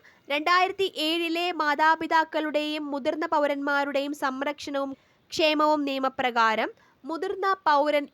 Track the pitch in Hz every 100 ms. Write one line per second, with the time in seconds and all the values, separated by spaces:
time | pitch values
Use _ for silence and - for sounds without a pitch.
0 | - _ - 294 311 359 370 381 381 -
1 | 311 339 339 330 349 339 302 294 311 320
2 | 330 330 311 311 302 294 302 302 294 285
3 | 277 311 330 320 294 285 285 285 285 277
4 | 285 302 285 262 285 285 - 277 277 269
5 | _ _ _ - 311 302 302 302 277 269
6 | 262 262 254 233 226 220 302 - _ _
7 | 269 330 381 403 392 381 - 294 294 294
8 | 285